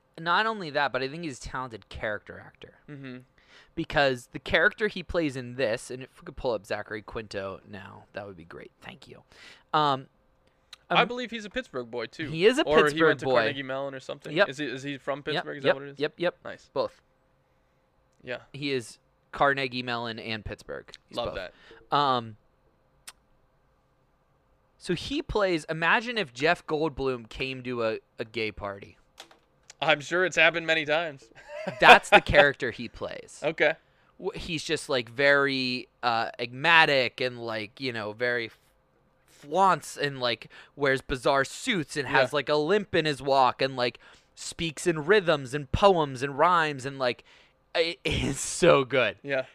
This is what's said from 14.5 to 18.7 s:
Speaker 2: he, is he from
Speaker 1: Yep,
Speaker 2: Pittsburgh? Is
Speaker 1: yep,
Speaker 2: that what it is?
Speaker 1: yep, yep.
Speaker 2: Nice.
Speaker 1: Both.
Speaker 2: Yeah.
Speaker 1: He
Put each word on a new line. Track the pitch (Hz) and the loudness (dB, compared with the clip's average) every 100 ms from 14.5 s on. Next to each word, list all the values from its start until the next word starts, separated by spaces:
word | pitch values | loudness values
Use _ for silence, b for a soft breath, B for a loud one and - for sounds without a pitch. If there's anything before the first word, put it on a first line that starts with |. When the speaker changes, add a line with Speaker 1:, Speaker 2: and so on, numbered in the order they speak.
| 135 | 0
Speaker 2:
he, | 147 | -6
is | 131 | -6
he | 139 135 | -8 -8
from | - 143 | -6 -6
Speaker 1:
Yep, | 147 | -4
Speaker 2:
Pittsburgh? | 151 151 147 | -6 -6 -2
Is | |
Speaker 1:
yep, | 139 135 | 0 0
Speaker 2:
that | |
what | 143 | -4
it | |
is? | 143 | -6
Speaker 1:
yep, | 147 - | -6 -4
yep. | 170 - | -4 -4
Speaker 2:
Nice. | 113 92 _ | -10 -16 _
Speaker 1:
Both. | 143 110 - _ _ _ _ _ _ _ _ _ _ _ _ | -6 -6 -8 _ _ _ _ _ _ _ _ _ _ _ _
Speaker 2:
Yeah. | 127 120 - | -12 -12 -12
Speaker 1:
He | 135 143 | -8 -4